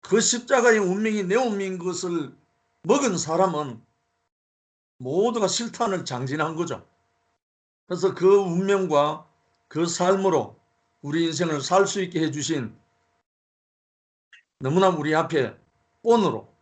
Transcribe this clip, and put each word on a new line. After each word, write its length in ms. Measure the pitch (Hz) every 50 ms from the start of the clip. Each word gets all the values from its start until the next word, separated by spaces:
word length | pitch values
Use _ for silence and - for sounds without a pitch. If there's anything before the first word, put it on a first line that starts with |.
그 200 | _ - 185 220
십자가의 580 | 220 - - 240 240 - 277 254 226 240 233 214
운명이 460 | 202 180 180 202 214 220 214 214 196
내 120 | 180 190
운명인 420 | 233 262 240 208 196 196 190 185 180
것을 560 | 170 185 180 - - 180 175 170 147 127 - _ _ _ _ _ _ _ _ _ _
먹은 340 | 156 220 285 285 247 190 160
사람은 640 | - 151 160 170 190 190 170 151 151 139 120 107 - _ _ _ _ _ _ _ _ _ _ _ _ _ _ _ _ _ _ _ _ _ _ _
모두가 500 | 127 127 139 175 202 240 226 233 208 185
실탄을 560 | 185 - 233 226 - - 233 220 190 180 -
장진한 520 | - 139 120 131 131 139 156 156 156 160
거죠. 300 | 156 175 165 135 95 - _ _ _ _ _ _ _ _ _ _ _ _ _ _ _ _ _ _ _ _
그래서 280 | _ 180 175 160 190 180
그 240 | - 170 185 196 202
운명과 920 | 196 185 170 170 190 196 202 196 190 175 151 143 147 151 151 156 - _ _ _ _ _ _ _ _ _
그 180 | - 151 170
삶으로 720 | 170 170 - 175 180 196 196 190 190 165 147 110 101 - _ _ _ _ _ _ _ _ _ -
우리 240 | 143 143 165 170
인생을 340 | 165 160 139 175 170 156 147
살 260 | 131 - 180 190 196
수 140 | 190 - 196 185
있게 180 | 180 170 160
해주신 540 | 160 151 135 151 143 131 160 147 123 107 - _ _ _ _ _ _ _ _ _ _ _ _ _ _ _ _ _ _ _ _ _ _ _ _ _ _ _ _ _ _ _ _ - _ _ _ _
너무나 280 | 135 131 147 180 190 190
우리 260 | 180 156 143 151 156
앞에 420 | 156 165 - 160 151 127 110 - - _ _ _ _ _ _ _ _ _
본으로 500 | 226 233 233 202 165 131 107 - - _ _